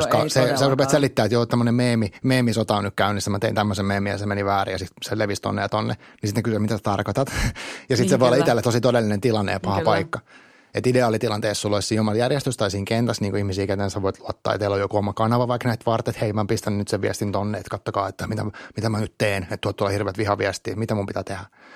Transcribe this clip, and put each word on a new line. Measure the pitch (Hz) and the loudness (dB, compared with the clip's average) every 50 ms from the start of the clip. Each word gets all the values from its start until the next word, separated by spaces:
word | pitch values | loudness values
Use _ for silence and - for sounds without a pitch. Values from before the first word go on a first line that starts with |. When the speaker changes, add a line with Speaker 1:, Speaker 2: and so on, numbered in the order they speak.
Speaker 1:
koska | - - 120 113 113 | 0 2 2 2 2
Speaker 2:
ei | 151 | 2
Speaker 1:
se, | - | 2
sä | 135 | 2
Speaker 2:
todellakaan. | 127 123 - 131 139 139 | 2 2 2 2 2 2
Speaker 1:
rupeat | 135 131 139 135 | 4 2 4 4
selittämään, | 147 147 139 131 - - 113 | 4 4 4 2 2 2 2
että | 107 117 | 4 4
joo, | 120 120 | 2 2
tämmönen | 117 - 120 117 120 117 | 2 2 2 2 4 4
meemi-, | 123 123 123 120 113 110 95 - - - | 2 2 2 2 2 0 0 -2 -2 0
meemisota | 131 131 127 123 120 110 113 107 - 110 | 2 2 4 4 2 2 2 2 2 2
on | 104 101 | 0 0
nyt | 101 - | 0 0
käynnissä, | - 101 98 104 98 - - | 0 2 2 2 0 -2 -2
mä | 101 92 | -2 0
tein | - 110 113 | 0 0 2
tämmöisen | 107 104 104 104 101 101 | 2 2 2 0 0 0
meemiä | 98 101 101 98 101 101 | 0 0 0 0 -2 -2
ja | 98 | -2
se | 101 | -2
meni | 104 101 101 101 | -2 -2 -2 0
väärin | 98 101 98 98 98 | 0 0 0 0 -2
ja | 95 92 | -4 -6
sit | 95 90 - - | -6 -8 -12 -12
se | - - - 107 | -10 -6 -4 -2
levisi | 110 101 98 - | -2 -2 -2 -4
tonne | - 101 101 101 | -4 -4 -2 -2
ja | 98 101 | -2 -2
tonne. | - 107 110 117 113 - | 0 -2 -2 -2 -4 -8
Niin | - - - _ - 107 | -10 -16 -14 _ -6 -4
sitten | 101 117 101 | -2 -2 0
kysyy, | 117 110 104 | 0 0 0
mitä | 107 107 113 101 | 0 0 -2 -2
sä | - | -2
tarkoitat? | 110 101 98 104 - 101 - 139 - | 0 0 0 0 -2 -2 -2 -2 -2
<laughs> | - - - - - - - - - - - - | -2 -2 -2 -2 -2 -6 -10 -14 -14 -12 -6 -2
Ja | 131 123 | 0 2
sit | - | 2
Speaker 2:
Niin, | 190 | 4
Speaker 1:
se | 147 123 | 4 4
voi | 127 123 | 4 4
olla | 123 | 4
Speaker 2:
kyllä. | 135 156 | 4 4
Speaker 1:
itselle | 151 127 113 | 4 2 2
tosi | 101 120 110 120 | 2 2 2 2
todellinen | 104 127 120 120 113 107 104 101 | 4 4 4 4 2 2 0 0
tilanne | 95 120 110 107 101 95 | 2 2 2 2 2 0
ja | 95 98 | -2 -2
paha | - - 98 95 | -2 -2 0 0
Speaker 2:
Kyllä. | - - | 2 2
Speaker 1:
paikka. | 104 98 98 - - - - _ - - - - - - _ _ - | 2 2 0 -2 -6 -10 -10 _ -20 -20 -20 -20 -20 -20 _ _ -4
Et | - - 127 | -2 0 2
ideaalitilanteessa | 123 127 123 117 110 110 123 117 107 107 110 110 104 - | 4 4 4 4 2 0 0 -2 -2 0 -2 -2 -2 -2
sulla | - 107 104 | -2 0 0
olisi | 104 95 - | 0 0 0
siinä | 113 110 | 0 2
omalla | 110 107 104 110 | 2 2 2 2
järjestys | 120 131 147 139 - 139 120 - | 2 2 0 0 -2 -2 -2 -2
tai | 110 98 | -2 -2
siinä | 92 101 98 | -2 -2 -2
kentässä | - 113 113 120 113 117 - | 0 0 0 2 0 0 -2
niinku | 104 101 101 104 | -2 -2 -2 -2
ihmisiä, | 101 98 92 98 98 101 | -2 -2 -2 -2 -2 -2
keten | 98 98 101 101 | 0 0 -2 -2
sä | - 107 | -2 -2
voit | 95 95 95 - | -2 -2 -4 -4
luottaa, | - - - - - 110 107 | -6 -10 -10 -6 -2 -2 -2
että | 98 | 0
teillä | 104 101 101 | 0 0 0
on | 98 | 0
joku | 98 98 - 104 | 0 0 0 0
oma | 101 101 98 | 0 0 0
kanava | - 110 113 120 120 123 117 | 0 0 2 2 2 2 2
vaikka | 123 117 - 127 | 0 -2 -2 -2
näitä | 113 110 - | -2 -2 0
varten, | - 113 113 117 - | 0 0 0 0 -2
että | 113 - 131 | -4 -2 -2
hei, | 110 104 | -2 -2
mä | 107 107 | -2 -2
pistän | 98 113 107 - - 104 101 | -2 -2 -2 -2 -2 -2 -2
nyt | 101 - | -2 -2
sen | - 101 | -2 -2
viestin | 101 104 107 - 113 104 | -2 -2 -4 -4 -4 -4
tonne, | 95 98 98 107 104 98 | -2 -2 -2 -4 -4 -6
että | - - | -6 -8
kattokaa, | - 98 - - 98 101 98 98 | -10 -8 -6 -4 -4 -2 -2 -4
että | 95 - - - | -4 -6 -6 -6
mitä, | 107 101 101 107 - - - - - | -4 -4 -4 -6 -8 -10 -14 -12 -6
mitä | - 107 113 | -4 -2 -2
mä | 110 104 | 0 -2
nyt | 107 107 - - | -4 -4 -4 -2
teen, | 123 107 101 95 92 | -2 0 0 -2 -4
että | 85 110 95 | -6 -6 -6
tuot | - 104 98 | -4 -4 -4
tuolla | - 104 98 | -2 -2 0
hirveät | 98 101 104 98 95 104 | 0 0 -2 -2 -2 -2
vihaviestiä, | 110 101 101 101 98 98 95 - - - 98 | -2 0 0 0 0 -2 -2 -4 -6 -8 -6
mitä | 104 113 107 113 | -4 -4 -2 -2
mun | 104 98 | -2 -2
pitää | 98 101 101 95 | -4 -4 -6 -8
tehdä. | - 98 92 92 - _ _ - - - | -8 -8 -10 -12 -14 _ _ -20 -20 -20